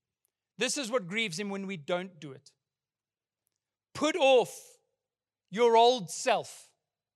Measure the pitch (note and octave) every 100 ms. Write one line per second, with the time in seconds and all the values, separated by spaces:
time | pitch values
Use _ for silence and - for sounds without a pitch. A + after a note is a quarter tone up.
0 | _ _ _ _ _ - B3 D4 A#3 B3
1 | F3 G#3+ A3 D#3+ G#3 G3 G3 F#3+ C#3 F3+
2 | F#3+ E3+ D3+ B2+ _ _ _ _ _ _
3 | _ _ _ _ _ _ _ _ _ -
4 | D4+ E4 C4+ C4 F#3+ - - _ _ _
5 | _ _ _ _ _ F#3+ A#3+ A3+ A#3+ B3+
6 | E3+ - C4 G3 C3+ - - _ _ _
7 | _